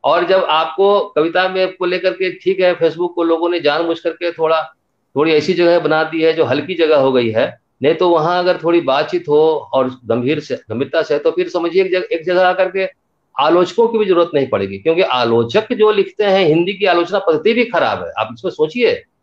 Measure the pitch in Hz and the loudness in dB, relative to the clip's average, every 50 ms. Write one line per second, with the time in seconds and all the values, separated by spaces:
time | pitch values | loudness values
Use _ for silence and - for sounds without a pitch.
0 | - 135 160 175 175 170 190 190 175 - 151 160 165 160 - - 196 202 202 202 | 0 0 0 2 2 2 2 2 2 2 0 0 0 -2 -2 0 2 2 2 2
1 | - - - 151 160 170 165 180 185 190 190 190 185 185 - - 185 180 180 180 | 0 -2 0 0 0 0 0 0 0 0 0 -2 -2 -2 -2 -4 -4 -4 -2 -2
2 | 180 185 175 185 190 185 180 - - 180 190 180 185 180 175 156 165 160 151 165 | -2 -2 -2 -2 -4 -4 -6 -4 -4 -2 0 2 2 0 2 2 0 0 0 -2
3 | 180 170 - 175 170 165 165 160 170 170 175 170 143 147 147 160 170 170 165 160 | -4 -4 -2 -2 0 0 0 0 0 -2 -2 0 0 0 0 0 -2 -2 -4 -4
4 | - 170 160 - 175 170 160 160 160 156 160 156 151 - - _ _ _ _ _ | -6 -8 -6 -6 -6 -6 -4 -2 -2 0 0 -2 -4 -6 -12 _ _ _ _ _
5 | _ _ - 135 151 165 160 151 - 185 180 165 175 170 170 170 160 151 156 156 | _ _ -4 -2 0 2 2 2 2 0 0 2 2 4 4 2 2 0 0 0
6 | 160 156 165 160 160 160 156 165 147 117 131 147 - - 185 165 165 151 156 143 | 0 -2 -2 0 0 0 2 2 0 0 0 -2 -4 -4 -4 0 2 2 4 4
7 | 135 135 127 127 120 110 107 113 110 - - - _ _ _ - 123 147 165 165 | 4 2 2 2 0 0 0 -2 -2 -2 -4 -10 _ _ _ -2 0 0 2 2
8 | 185 175 170 160 156 170 180 180 180 180 175 156 151 170 170 170 147 131 131 147 | 2 2 2 2 2 0 0 0 0 0 -2 0 0 0 0 2 2 0 0 0
9 | 156 151 180 175 - 147 147 151 156 160 156 147 - - - 131 127 127 127 - | 0 -2 -4 -6 -2 0 2 2 4 2 0 -2 -4 -4 -2 -2 -2 -2 -4 -8
10 | 123 107 113 123 120 131 156 151 - - 127 - - - 107 120 135 139 - 165 | -4 -4 -2 -2 -2 -2 -4 -4 -6 -6 -8 -8 -8 -8 -6 -6 -6 -2 -2 -2
11 | 151 - 147 143 147 165 160 175 180 165 170 175 170 170 165 190 190 185 180 185 | -2 0 -2 -2 0 0 0 -2 -2 -4 -4 -4 -4 -2 0 0 0 0 0 -2
12 | 180 - 165 165 156 180 180 180 185 180 180 190 185 185 180 196 190 185 - _ | -2 -2 -6 -6 -2 0 2 2 2 2 2 0 -2 -2 -2 -4 -4 -6 -6 _
13 | _ _ _ _ _ _ - - 143 156 170 180 180 175 - 233 233 - 220 220 | _ _ _ _ _ _ -4 -2 2 2 4 2 2 0 0 0 0 0 0 0
14 | 214 190 180 170 170 165 - 143 135 123 113 98 98 98 98 98 - 160 165 175 | 0 2 2 2 2 2 0 -2 -2 -2 -2 -4 -4 -4 -8 -4 -2 0 0 0
15 | 185 - 127 123 120 117 117 117 117 117 - 214 220 - 247 202 214 214 214 196 | 0 0 0 0 0 2 2 0 0 0 0 -2 -2 -2 0 2 2 2 4 2
16 | 190 - - - 208 202 190 196 185 156 156 165 175 190 208 185 202 185 175 170 | 0 -2 -2 -2 0 2 2 2 4 4 2 2 2 -2 -2 0 0 2 2 2
17 | 170 170 196 196 190 175 160 151 160 214 240 240 233 233 233 226 135 110 104 85 | 0 0 -2 -2 0 0 0 2 2 0 2 2 0 0 0 0 0 0 -2 -4
18 | 87 85 - 107 110 110 120 - - 180 - - 156 156 156 240 240 156 98 - | -6 -6 -6 -6 -6 -6 -6 -8 -8 -6 -4 -2 -4 -2 -2 0 0 0 0 -2
19 | - _ _ _ | -6 _ _ _